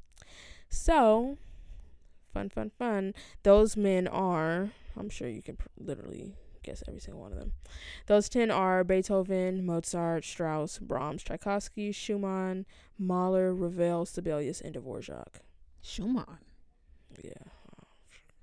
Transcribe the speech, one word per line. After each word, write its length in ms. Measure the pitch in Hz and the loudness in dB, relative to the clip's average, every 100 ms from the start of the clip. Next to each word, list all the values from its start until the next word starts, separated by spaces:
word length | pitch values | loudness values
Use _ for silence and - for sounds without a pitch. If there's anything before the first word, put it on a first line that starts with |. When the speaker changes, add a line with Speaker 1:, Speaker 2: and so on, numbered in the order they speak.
| - - - - - - - | -20 -20 -20 -20 -20 -20 -6
Speaker 1:
So, 680 | - - 311 226 220 262 285 - - - - - - - - - | 0 4 8 8 6 2 -6 -12 -18 -16 -16 -18 -20 -20 -20 -10
fun, 160 | 196 202 | -6 -6
fun, 220 | 220 214 - | -6 -8 -4
fun. 360 | 240 202 190 - - - | -2 0 -2 -6 -14 2
Those 320 | 202 208 214 214 | 8 10 8 4
men 320 | 196 185 180 | 4 4 2
are, 640 | 170 190 165 160 170 202 - - - | 0 2 2 2 0 -2 -6 -12 -10
I'm 140 | 208 | -8
sure 180 | - 123 | -6 -6
you 140 | 110 | -8
can 160 | - - | -8 -8
pr-, 100 | - - | -10 -10
literally 580 | 156 139 - - - 190 - - | -10 -10 -10 -12 -14 -16 -18 -16
guess 200 | - - - | -12 -10 -10
every 120 | - | -12
single 200 | - 104 | -14 -14
one 100 | 101 | -12
of 40 | - | -8
them. 140 | - - - - - - - | -6 -6 -10 -16 -16 -8 4
Those 220 | 208 208 | 4 6
ten 200 | 247 226 | 2 2
are 340 | 190 185 185 180 | 4 4 4 4
Beethoven, 800 | 185 185 196 190 190 185 190 180 | 2 4 2 2 0 0 0 0
Mozart, 580 | 170 - 175 170 165 | 0 -2 -2 0 -2
Strauss, 560 | - - 160 156 151 - | -4 -4 -2 -2 -4 -6
Brahms, 440 | - - 147 156 | -6 -4 -4 -6
Tchaikovsky, 680 | - 160 202 202 - - 208 | -6 -6 -2 -2 -4 -6 -6
Schumann, 720 | 202 - 202 196 190 185 185 196 - - - | -4 -4 -2 -2 -2 -2 -4 -8 -16 -16 -4
Mahler, 560 | 185 180 185 190 185 | 0 2 4 4 4
Ravel, 520 | 180 175 180 175 170 190 | 2 -2 2 2 2 -2
Sibelius, 560 | - 175 147 143 - | -4 -4 -2 -4 -6
and 120 | - 156 | -10 -10
Dvorak. 680 | 127 - - 62 - - - - - - | -10 -10 -10 -12 -14 -18 -20 -20 -20 -20
Speaker 2:
Schumann? 440 | - - 196 247 - 165 - - - _ _ - - - | -10 -4 -2 -2 -4 -12 -20 -20 -20 _ _ -20 -20 -18
Speaker 1:
Yeah. 80 | - - - - - - - _ _ - - - | -16 -16 -20 -20 -20 -20 -20 _ _ -20 -20 -20